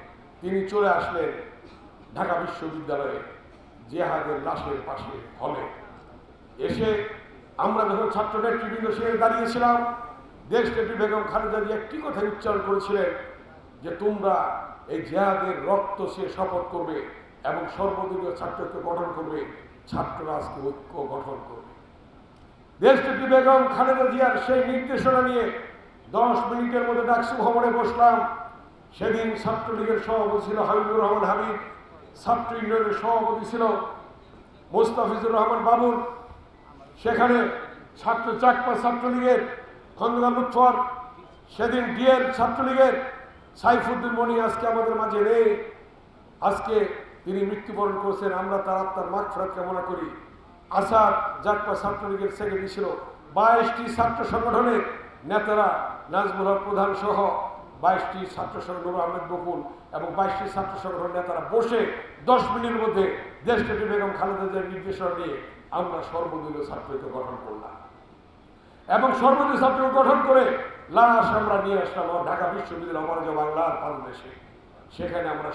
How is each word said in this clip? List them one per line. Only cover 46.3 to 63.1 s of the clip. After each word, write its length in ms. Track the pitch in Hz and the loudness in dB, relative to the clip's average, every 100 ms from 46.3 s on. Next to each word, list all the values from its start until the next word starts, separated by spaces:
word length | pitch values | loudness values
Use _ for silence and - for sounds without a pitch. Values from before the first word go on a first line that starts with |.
| - | -2
আজকে 640 | 196 196 214 214 196 - - - | 0 0 0 2 2 -4 -14 -14
তিনি 220 | 175 196 196 | -6 -2 -2
মৃত্যুবরণ 520 | 208 - 208 202 190 | -2 -6 -2 0 0
করেছেন, 300 | 196 196 196 | -2 -2 -2
আমরা 260 | 185 196 196 | -2 -2 -2
তার 280 | 185 190 190 | 0 -2 -2
আত্মার 240 | 190 170 | -4 -4
মাগফিরাত 400 | 196 202 - 190 180 | -4 -4 -4 -6 -4
কামনা 240 | 180 185 | -4 -4
করি। 300 | 180 170 160 - - - - - - | -4 -6 -8 -12 -20 -20 -20 -20 -4
আসাদ 720 | 185 196 226 208 180 - - | -2 2 4 6 4 -2 -4
জাকপা 320 | 202 208 214 | -2 -2 -2
ছাত্রলীগের 540 | 180 202 202 202 196 190 | -4 -4 -6 -6 -4 -4
সেক্রেটারি 400 | - 208 190 190 | -4 -4 -4 -6
ছিল, 160 | 202 180 170 - - - | -6 -4 -6 -10 -18 -4
বাইশটি 600 | 185 226 233 226 - 240 | 4 6 6 4 -2 -4
ছাত্র 300 | - 240 233 | 0 0 0
সংগঠনের 560 | 196 226 233 233 240 233 - - - - | -2 0 2 4 4 2 -2 -10 -16 -16
নেতারা, 640 | 143 208 208 214 196 - - - - | -2 0 2 2 4 2 -4 -10 -4
নাজমুল 360 | 180 202 190 196 | -2 0 0 0
হক 120 | 196 | 0
প্রধান 300 | 196 196 196 | 0 0 0
সহ 540 | 196 208 196 196 - - - - - | 0 0 2 2 0 -6 -10 -16 0
বাইশটি 460 | 170 185 - 190 190 170 | 2 2 -2 -8 -10 -8
ছাত্র 240 | 175 190 | -8 -8
সংগঠন, 300 | - 180 175 | -10 -8 -6
নূর 100 | 180 | -2
আহমেদ 320 | 170 175 165 | -2 -4 -6
বকুল 300 | 175 175 151 143 - - 156 | -6 -6 -6 -8 -14 -12 -10
এবং 180 | 175 185 | -6 -2
বাইশটি 320 | 190 - - | -2 -2 -6
ছাত্র 240 | 196 190 - | -6 -6 -8
সংগঠনের 340 | 185 175 175 180 | -8 -6 -4 -4
নেতারা 240 | 180 165 - | -4 -6 0
বসে 360 | 226 226 233 - - - - | 2 2 0 0 -4 -14 -8
দশ 180 | - 247 - | 2 2 2
মিনিটের 380 | 233 233 233 220 | -2 -2 0 0
মধ্যে 280 | 196 190 | 2 2